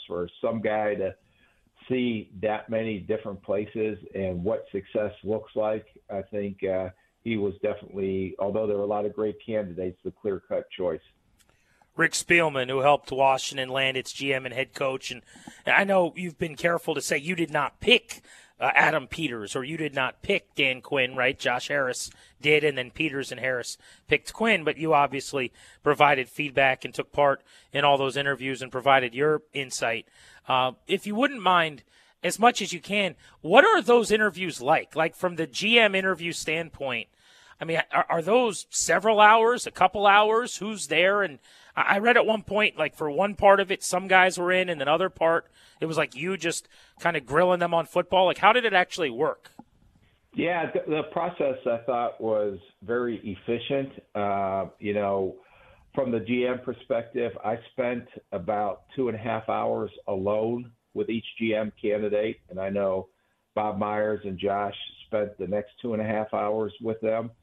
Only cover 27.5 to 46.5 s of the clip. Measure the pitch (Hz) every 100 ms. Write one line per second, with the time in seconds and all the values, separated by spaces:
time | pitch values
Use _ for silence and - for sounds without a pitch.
27.5 | - _ 139 143 139 135 127 139 127 135
28.5 | 123 127 127 135 135 123 123 151 151 _
29.5 | 139 131 - 120 113 - _ - - -
30.5 | 127 127 117 - 185 208 208 269 170 180
31.5 | 175 160 135 _ _ _ _ 175 175 233
32.5 | 233 185 165 - 208 190 - - _ 156
33.5 | 226 403 392 226 240 202 214 214 170 180
34.5 | - 123 160 - 147 165 - 180 165 160
35.5 | - 202 233 214 190 190 165 170 - -
36.5 | 160 165 - 135 117 - _ _ _ -
37.5 | - 160 165 - 139 - 170 160 240 233
38.5 | 170 - - - 175 208 208 214 226 226
39.5 | 233 - - 185 214 202 202 214 226 240
40.5 | - 208 208 151 156 185 202 185 123 _
41.5 | - - - - 202 233 233 196 220 -
42.5 | 202 208 - 151 - 151 143 202 202 202
43.5 | 196 190 190 - 180 190 185 185 180 175
44.5 | 185 180 156 135 165 185 - 165 165 -
45.5 | _ - - 160 160 143 123 175 190 165